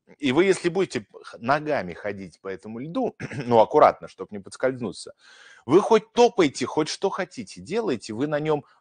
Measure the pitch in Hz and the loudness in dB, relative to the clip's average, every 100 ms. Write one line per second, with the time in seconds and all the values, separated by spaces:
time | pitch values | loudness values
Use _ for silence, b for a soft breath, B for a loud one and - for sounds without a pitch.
0 | _ - 143 131 196 - 170 170 170 123 | _ -6 0 2 2 2 0 -2 -2 -4
1 | 104 - - 92 117 151 151 135 90 82 | -10 -18 -20 -8 -2 -2 0 -4 -6 -8
2 | 104 101 95 - 95 95 107 113 151 254 | -10 -10 -12 -14 -12 -12 -12 -14 -10 -6
3 | 240 - - 117 123 117 110 151 127 - | -6 -6 -12 -8 2 4 6 6 6 4
4 | 82 - 95 104 95 - 131 131 117 - | -8 -16 -14 -14 -16 -4 -4 -4 -8 -10
5 | - - B B B B - 165 202 220 | -16 -20 B B B B 2 2 4 2
6 | 214 - 233 - 151 - 123 - 156 - | 2 4 4 4 2 0 -4 -2 -4 -2
7 | 196 - 180 - 98 - 95 214 220 123 | -4 -4 -10 -10 -16 -16 -8 -6 -4 -4
8 | - 110 147 151 156 147 - b | -6 -6 -4 -2 -2 -2 -4 b